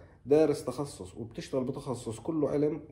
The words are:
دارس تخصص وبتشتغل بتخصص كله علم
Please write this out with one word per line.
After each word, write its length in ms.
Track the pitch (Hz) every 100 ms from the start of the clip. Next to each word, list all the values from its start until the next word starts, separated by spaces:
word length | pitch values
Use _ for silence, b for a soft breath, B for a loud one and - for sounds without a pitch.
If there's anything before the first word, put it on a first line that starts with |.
| B B 120
دارس 380 | 151 151 139
تخصص 520 | - 131 143 - 90 -
وبتشتغل 480 | 113 - - 135
بتخصص 560 | 127 139 143 117 120 113
كله 280 | - 160 147
علم 320 | 147 151 156 -